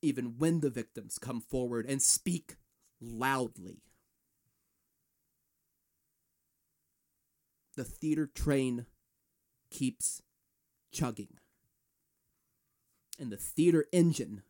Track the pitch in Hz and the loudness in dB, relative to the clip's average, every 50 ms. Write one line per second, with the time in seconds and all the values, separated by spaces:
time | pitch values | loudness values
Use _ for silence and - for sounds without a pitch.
0 | - 151 135 131 123 120 117 120 151 165 165 165 151 139 117 120 113 _ _ - | 2 0 0 0 -4 -6 -2 0 2 2 4 4 0 0 -2 -2 -10 _ _ -16
1 | 101 - - - - 123 123 117 - - - 131 127 120 120 117 110 127 139 135 | -12 -12 -12 -10 -8 -8 -8 -8 -8 -4 -2 -2 -2 0 -2 -4 -2 -2 -2 2
2 | - - - - - 185 175 165 - - - - _ _ _ _ _ _ _ _ | 4 4 2 2 2 -2 -2 -2 -6 -10 -20 -20 _ _ _ _ _ _ _ _
3 | 117 117 117 113 127 135 139 135 127 - - - 90 95 87 - _ _ _ _ | -14 -12 -6 -2 0 0 2 0 0 -4 -6 -12 -16 -16 -16 -18 _ _ _ _
4 | _ _ _ _ _ _ _ _ _ _ _ _ _ _ _ _ _ _ _ _ | _ _ _ _ _ _ _ _ _ _ _ _ _ _ _ _ _ _ _ _
5 | _ _ _ _ _ _ _ _ _ _ _ _ _ _ _ _ _ _ _ _ | _ _ _ _ _ _ _ _ _ _ _ _ _ _ _ _ _ _ _ _
6 | _ _ _ _ _ _ _ _ _ _ _ _ _ _ _ _ _ _ _ _ | _ _ _ _ _ _ _ _ _ _ _ _ _ _ _ _ _ _ _ _
7 | _ _ _ _ _ _ _ _ _ _ _ _ _ _ - - 127 - - - | _ _ _ _ _ _ _ _ _ _ _ _ _ _ -10 -10 -10 -10 -10 -6
8 | - 156 151 147 156 143 _ - - 151 143 139 131 127 123 120 123 - _ _ | -2 -2 0 0 -2 -4 _ -2 2 2 4 4 2 2 -2 -4 -6 -10 _ _
9 | _ _ _ _ _ _ _ _ _ _ _ _ _ _ - - 135 127 - _ | _ _ _ _ _ _ _ _ _ _ _ _ _ _ -6 -2 -2 -2 -2 _
10 | - - - - _ _ _ _ _ _ _ _ _ _ _ _ _ _ - - | -4 -4 -4 -6 _ _ _ _ _ _ _ _ _ _ _ _ _ _ -4 -2
11 | 165 123 110 - 101 - - - _ _ _ _ _ _ _ _ _ _ _ _ | -2 -2 -2 -6 -12 -14 -16 -20 _ _ _ _ _ _ _ _ _ _ _ _
12 | _ _ _ _ _ _ _ _ _ _ _ _ _ _ _ _ _ _ _ _ | _ _ _ _ _ _ _ _ _ _ _ _ _ _ _ _ _ _ _ _
13 | _ _ - - 151 120 104 101 - - - - 160 175 165 160 147 - - 180 | _ _ -14 -10 -10 -10 -8 -8 -10 -8 0 4 6 6 6 6 4 4 4 6
14 | 165 170 156 - 120 78 107 98 - _ | 6 6 4 2 -4 -8 -8 -14 -14 _